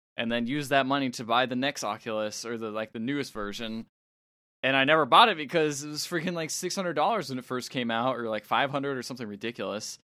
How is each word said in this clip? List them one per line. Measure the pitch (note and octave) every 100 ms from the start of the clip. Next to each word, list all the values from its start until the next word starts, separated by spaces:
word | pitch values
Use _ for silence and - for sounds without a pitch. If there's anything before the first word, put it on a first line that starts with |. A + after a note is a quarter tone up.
| _ -
and | A#2
then | A#2 A#2+
use | D3 C#3
that | C#3 C3
money | C#3 C3+
to | A#2+
buy | A2+ A#2
the | B2+ B2
next | C#3 -
Oculus | G#2+ G#2+ A#2 G#2+ G#2+ - A#2
or | A#2
the, | A2+
like, | G#2+ A2
the | A#2
newest | A#2 C#3+ C3
version. | A2+ G#2 G2+ A2+ A2 A2 _ _ _ _ _ _ _
And | C3
I | C3+
never | C3+ D#3+ C#3
bought | E3+ A3+
it | E3
because | C#3+ E3+ D3+ C#3
it | D3+
was | D3+
freaking, | - F3 F#3
like, | E3+ D#3+
six | - F3+
hundred | G3+ F3+
dollars | D3+ E3+ A3 C3+
when | B2+
it |
first | B2 B2+ -
came | C3+ A#2
out, | A2+ B2+ A#2+
or, | A#2
like, | G#2+
five | - A2+ C3+
hundred | C#3 C#3 C3
or |
something | A#2+ B2 A2
ridiculous. | G2+ A2+ A#2 G2 G2+ - - _